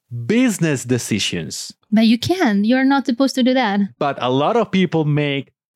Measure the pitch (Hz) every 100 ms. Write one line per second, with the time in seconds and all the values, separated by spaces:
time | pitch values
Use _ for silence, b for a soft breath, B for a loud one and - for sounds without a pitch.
0 | _ 120 117 220 262 196 165 139 120 123
1 | - 107 - 87 80 - - - _ 214
2 | 226 233 - 359 285 202 214 262 269 277
3 | 269 247 269 262 254 262 226 202 202 -
4 | 143 135 123 131 151 226 214 190 180 160
5 | 151 147 147 139 - _ _